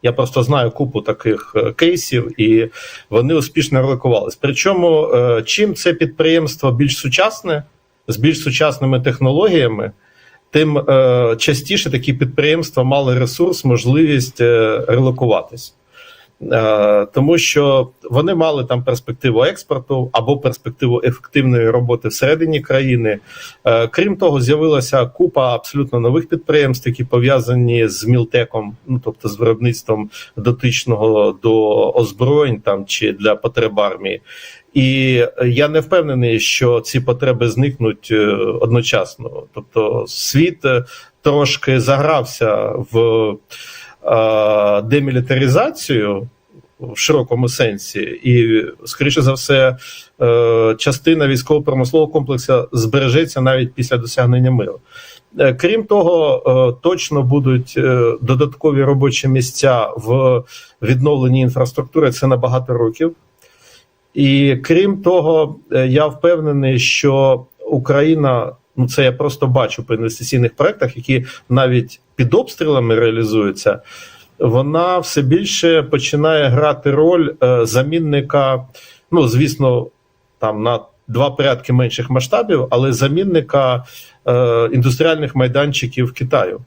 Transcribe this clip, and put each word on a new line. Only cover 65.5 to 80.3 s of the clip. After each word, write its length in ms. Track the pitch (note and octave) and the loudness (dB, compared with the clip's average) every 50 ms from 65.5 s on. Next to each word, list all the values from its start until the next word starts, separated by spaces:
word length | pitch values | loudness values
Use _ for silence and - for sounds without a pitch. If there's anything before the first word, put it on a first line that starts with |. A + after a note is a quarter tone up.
| D3+ - _ _ - | -4 -14 _ _ -2
е, 140 | C3 C3 | 0 0
я 200 | C3 B2+ D3 D3+ | 2 2 2 2
впевнений, 720 | D3+ D3 D3+ - E3+ F3 D#3+ D#3 D3+ D3 C#3 C3+ C3 C3 A#2+ | 2 -2 0 2 2 2 2 0 -2 -2 0 0 0 0 0
що 640 | - - - - - C#3+ C3+ C3+ C3+ C3+ C3 B2+ B2+ _ _ _ - | 0 0 -2 0 0 2 2 4 4 2 2 0 -2 _ _ _ -6
Україна, 840 | A2+ D3+ C3 B2 - C#3+ C#3 D3 D#3 E3 D#3 D3 C#3 B2+ A#2+ A2+ - - _ _ _ _ | -4 -4 -4 0 0 2 2 4 2 2 2 2 0 0 0 -2 -4 -10 _ _ _ _
ну, 120 | - B2+ B2 | -2 -2 -2
це 160 | - - C#3 | 0 2 2
я 80 | B2+ B2 | 2 2
просто 340 | B2+ A#2 A2 - - - | 0 -4 -4 -2 -2 -2
бачу 380 | B2+ B2+ C3+ A#2+ B2+ - - A#2+ | 0 2 2 0 0 -4 -8 -6
по 100 | - A#2 | -6 -4
інвестиційних 600 | A2 A#2 A2+ A2+ - B2 - - B2+ A#2+ A#2 - | -4 -2 -6 -6 -8 -8 -4 0 0 0 0 0
проєктах, 400 | _ C#3 F#3 G#3+ - - B2+ - | _ 0 0 0 -2 -6 -6 -6
які 280 | B2 A#2+ - C3 B2+ B2+ B2+ - - _ _ | -8 -4 -2 -2 -2 -2 -6 -14 -20 _ _
навіть 520 | B2 C3 C3+ B2+ B2+ B2 A2 - - _ _ _ _ | 0 2 2 2 2 0 -2 -2 -12 _ _ _ _
під 180 | - C3+ A#2+ D#3 | -2 0 2 2
обстрілами 600 | G#3 - - - - E3 D#3 D3 C3 A#2+ A2+ A2+ | 0 0 -2 -6 -6 -2 0 0 0 2 2 2
реалізуються, 840 | A2 A#2+ A2+ A2 A2+ A2+ G#2+ G#2+ A2+ G#2 G2+ F#2+ - - G#2+ G2 - - - - - - - - - - _ _ _ | 2 2 2 2 0 -2 0 0 0 0 0 -2 -2 0 -2 -2 -2 -6 -20 -20 -20 -20 -20 -20 -20 -20 _ _ _
вона 600 | - B2 A2+ B2 C3+ C#3+ D3+ D#3+ E3+ F3+ F3+ F3+ | -2 2 2 2 0 0 0 0 0 0 0 -2
все 240 | E3 - - D3+ C#3 | -4 -2 -2 -2 2
більше 600 | B2+ D3+ F3+ G3+ G3 - - - E3+ E3 D#3+ C#3+ | 2 2 2 0 -2 -4 0 2 2 2 2 2
починає 640 | - - C3 B2+ - - D3 D3 D#3 D#3+ D3+ D3 C3 | 0 -2 -2 -2 -2 -2 0 0 2 2 2 2 2
грати 420 | A#2+ C3+ D3+ D3+ C#3+ D3 - C#3+ | 2 2 2 0 0 0 -2 0
роль, 400 | C#3 D3 D#3 E3+ F3+ F3 E3 C#3+ - - - | 2 4 4 4 4 4 2 0 0 0 0
е, 240 | B2 B2+ B2 A#2 | 2 2 2 0
замінника, 1000 | A2 G#2 B2 C3 D3 D#3+ E3+ E3 D3+ D3 C#3 C3 C#3 - C#3+ C#3 C3+ C3 B2+ B2+ - _ - - - - _ _ _ | 0 0 0 0 0 -2 -2 -2 0 -2 -2 -2 0 0 0 0 2 -2 -4 -6 -12 _ -20 -20 -20 -20 _ _ _
ну, 180 | E3 F3 D3 A#2+ | 0 2 2 2
звісно, 580 | A2 B2 D3+ C3+ - - C#3 C3 B2 A#2+ B2 - _ _ _ _ _ _ _ _ | 2 2 0 0 0 0 0 2 2 0 -2 -6 _ _ _ _ _ _ _ _